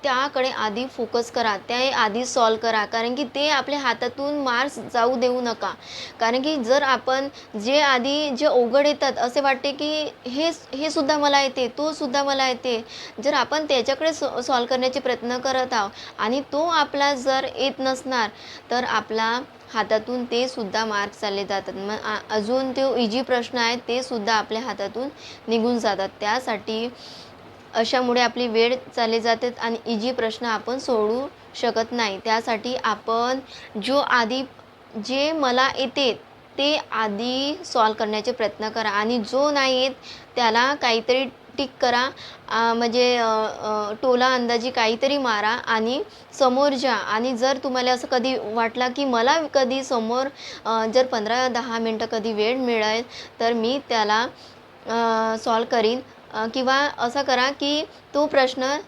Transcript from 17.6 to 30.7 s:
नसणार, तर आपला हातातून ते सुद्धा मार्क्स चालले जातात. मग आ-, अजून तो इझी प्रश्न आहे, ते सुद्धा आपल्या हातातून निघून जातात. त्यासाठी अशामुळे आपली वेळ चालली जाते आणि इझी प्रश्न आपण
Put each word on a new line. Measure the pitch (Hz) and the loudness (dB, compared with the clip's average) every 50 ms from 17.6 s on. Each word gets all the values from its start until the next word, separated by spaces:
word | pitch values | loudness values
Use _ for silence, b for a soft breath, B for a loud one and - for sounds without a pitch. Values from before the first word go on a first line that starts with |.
| 254 269 - - | -2 -2 -2 0
नसणार, | 262 262 262 254 - 262 262 240 220 208 B B B B B B B - | -2 -2 -2 -2 -4 -4 -2 0 -2 -2 B B B B B B B -4
तर | 240 247 247 | -2 -2 0
आपला | - - 220 220 - 220 220 220 226 233 247 - - - - - - - | 0 -2 -2 -2 -2 -2 0 0 0 0 -2 -4 -8 -16 -20 -20 -6 -4
हातातून | 226 208 - 220 214 214 240 247 247 247 | -4 0 2 0 0 0 -2 -4 -4 -4
ते | 240 240 233 254 | -2 0 0 0
सुद्धा | 254 - 247 220 190 - 220 226 | 0 -2 -6 -6 -2 -2 -2 -2
मार्क्स | 220 208 202 202 208 - - | 0 0 -2 -2 -4 -6 -6
चालले | 226 208 196 196 202 | -4 -4 -2 -2 -2
जातात. | 190 202 196 190 196 185 | -2 -4 -4 -4 -6 -8
मग | 190 196 202 214 - - | -6 -6 -6 -6 -6 -4
आ-, | 214 214 196 - - 214 | -6 -6 -6 -6 -2 -2
अजून | 214 202 214 254 262 269 262 | -2 0 0 0 0 0 0
तो | 247 269 269 269 233 | 0 0 0 2 2
इझी | 240 240 214 214 254 | 2 0 0 0 -2
प्रश्न | 262 - 254 247 233 - - | 0 0 0 0 0 -2 -2
आहे, | 247 233 226 240 240 - | 0 0 0 0 -2 -4
ते | - 233 254 254 | -2 -2 -2 -2
सुद्धा | - 247 226 202 226 226 | -4 -6 -4 0 2 0
आपल्या | 214 202 - 220 220 | 0 0 -2 -6 -6
हातातून | 254 247 202 202 202 196 - 220 262 285 - B B B B B B | -4 -6 -6 -6 -6 -6 -6 -6 -8 -8 -8 B B B B B B
निघून | - 226 233 220 240 247 233 | -2 0 2 2 2 0 2
जातात. | 208 220 196 185 196 196 - - | 0 0 0 0 -4 -6 -6 -4
त्यासाठी | 214 208 220 254 247 254 220 196 202 - 220 220 233 247 247 B B B B B B B B B - - - - - - - | -2 -2 -2 -2 -2 -4 -6 -4 -4 -6 -4 -4 -4 -6 -8 B B B B B B B B B -20 -20 -20 -20 -20 -4 -2
अशामुळे | 220 226 226 - 254 254 247 240 247 | 0 0 2 2 2 2 4 4 4
आपली | 247 233 233 240 247 | 4 2 2 -2 -2
वेळ | 233 214 226 233 240 254 254 254 - - | 0 4 4 4 4 2 -2 -6 -8 -2
चालली | 254 233 226 226 233 | -2 0 2 0 0
जाते | 220 233 226 226 247 247 240 - | 2 2 0 0 0 -6 -4 -4
आणि | 220 226 226 233 - | -4 -4 -4 -4 -4
इझी | - 233 208 214 254 | -4 -2 -2 -2 -2
प्रश्न | 247 247 233 226 220 - 247 | -2 -2 -2 -2 -4 -4 -4
आपण | 233 220 208 - 233 | -4 -4 -4 -4 -6